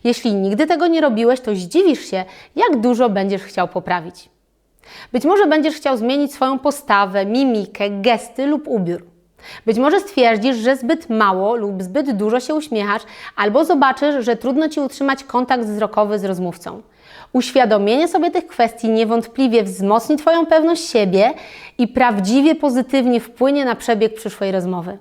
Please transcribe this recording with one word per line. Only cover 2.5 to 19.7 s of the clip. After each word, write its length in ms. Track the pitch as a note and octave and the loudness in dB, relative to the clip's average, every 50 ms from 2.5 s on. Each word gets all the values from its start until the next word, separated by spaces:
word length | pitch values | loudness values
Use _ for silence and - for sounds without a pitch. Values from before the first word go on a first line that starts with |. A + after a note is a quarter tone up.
| _ | _
jak 240 | D4 A4 A4+ D#4 A3+ | 0 2 2 2 2
dużo 280 | G#3+ B3 B3 A3 B3 A#3 | 2 0 2 2 2 2
będziesz 340 | G3 G3 G3 G3 G3 F#3 | 2 0 -2 -2 -4 -4
chciał 260 | - - - F#3+ F3+ F3+ | -6 -8 -4 -4 -4 -4
poprawić. 600 | - F#3 E3+ - F3+ F3 D#3+ F3+ - - - _ _ _ _ _ _ _ _ _ _ _ _ - - - - _ | -4 -8 -4 -4 -6 -4 -6 -12 -18 -20 -20 _ _ _ _ _ _ _ _ _ _ _ _ -20 -20 -20 -14 _
Być 120 | - B3 - | -4 0 2
może 220 | D#4 G4 G4+ G#4 | 2 4 4 4
będziesz 280 | D4 D#4 D#4 D4 D#4 D#4 | 4 2 2 0 0 -4
chciał 220 | - - C#4+ C4 | -2 -2 -2 -2
zmienić 380 | G#3+ A3 A#3+ C4+ C#4+ C#4+ C#4 - | 0 0 -2 0 0 -2 -2 -2
swoją 240 | - C4 C4 C4+ C4 | -2 -2 -2 -2 -2
postawę, 680 | - D4 C#4 - - - G#3 G3+ G3+ G3 F#3 G3+ G3 | -2 -2 -4 -4 -2 0 2 2 2 0 -2 -2 -2
mimikę, 640 | G3 A3 C4 C#4 C4 A#3 G#3+ G3 G3 - - G3+ G3+ | 0 0 0 2 2 0 -2 -4 -6 -6 -6 -6 -4
gesty 560 | G3+ G3 G3 B3 A#3 G#3+ - - - - C4+ | -4 -2 0 0 0 0 -2 -10 -8 -4 -2
lub 220 | C#4+ D4+ D4 D4+ D4+ | -2 -2 -2 -2 -4
ubiór. 380 | C4 G#3 F3+ E3+ F3 F3 - _ _ _ _ _ _ _ - - - - _ | -4 -2 -2 -4 -6 -8 -10 _ _ _ _ _ _ _ -20 -20 -20 -6 _
Być 120 | A3+ G#3+ A3+ | -2 0 2
może 220 | C4 D4 F4 G4 | 2 2 2 2
stwierdzisz, 560 | G4 - - - B3 A#3 A3+ G#3 G#3 C4+ C4 | 0 -2 0 2 4 4 4 2 0 0 -2
że 200 | A3+ G#3+ B3 C#4 | 0 0 0 0
zbyt 340 | C4 A#3+ A#3+ E4 D#4+ - - | 0 0 -2 -2 -2 -2 -4
mało 460 | A3+ A3 G#3+ G3 F#3 F#3 F#3+ G#3 A#3+ | 0 2 2 2 2 0 0 0 -2
lub 260 | A#3+ G#3 G3+ G3 F#3 | -2 -4 -6 -6 -8
zbyt 340 | F#3 F3+ F#3 F#3+ B3+ C#4 A3+ | -10 -4 -4 -2 -2 -2 -2
dużo 240 | F#3+ G#3 G#3+ A3+ B3 | -2 0 0 0 -2
się 140 | B3 - D4+ | -2 -2 -4
uśmiechasz, 480 | D#4 D4+ - A#3 G#3+ G3+ G3+ G3+ A3 - - - - - - _ | -4 -4 -4 -4 -4 -2 -2 -4 -4 -6 -12 -20 -18 -18 -12 _
albo 280 | - G3+ G#3 G#3 C#4 D#4+ | -2 -2 2 2 2 2
zobaczysz, 600 | - F4+ C#4 C#4 C4+ C4 - C#4+ D4 C#4+ C4+ A3+ | 2 2 4 4 2 2 2 0 0 0 0 0
że 120 | A#3+ A#3 | -2 -2
trudno 320 | - - B3+ B3+ D4 D#4+ D#4 | -2 -2 -2 0 0 0 0
Ci 120 | D#4 D4+ | -2 -4
utrzymać 440 | C#4+ B3+ - - C#4 C#4 C4+ C4+ - | -4 -4 -4 -4 -2 -2 -2 -4 -8
kontakt 400 | - - B3 B3+ B3+ C4+ B3 A#3 | -4 -2 -2 0 0 0 -2 0
wzrokowy 540 | G#3+ G#3 G#3 A3 G3 - G#3+ G#3+ G3+ G#3+ G#3 | -4 -2 -4 -4 -2 0 0 0 0 0 -2
z 60 | F#3+ | -2
rozmówcą. 580 | G3 F#3+ F3 F#3 F3 E3+ - - - F3+ G#3 - _ _ _ _ - - - - _ | -4 -4 -4 -4 -6 -8 -10 -14 -14 -14 -14 -18 _ _ _ _ -20 -20 -20 -20 _
Uświadomienie 760 | - B3+ B3 - - C4 B3 G#3 A3 G3+ G3+ G#3 A#3 C#4 E4 E4+ | -2 -2 -2 2 2 2 4 4 2 2 2 2 2 2 0 0
sobie 220 | F4 F4+ D#4+ F4 | 0 0 0 0
tych 160 | - F#4 F4 | -2 -4 -6
kwestii 420 | - - - A#3 A3+ A#3 - - A3 | -6 -2 -2 -2 -2 -2 -4 -2 -2
niewątpliwie 760 | A3 A3 A3+ G#3+ A#3 A#3 A3+ - - - C4+ B3 A3 A#3 | 0 0 0 0 0 -2 -2 -4 -2 -2 0 2 2 2
wzmocni 540 | G3+ G3 | 0 0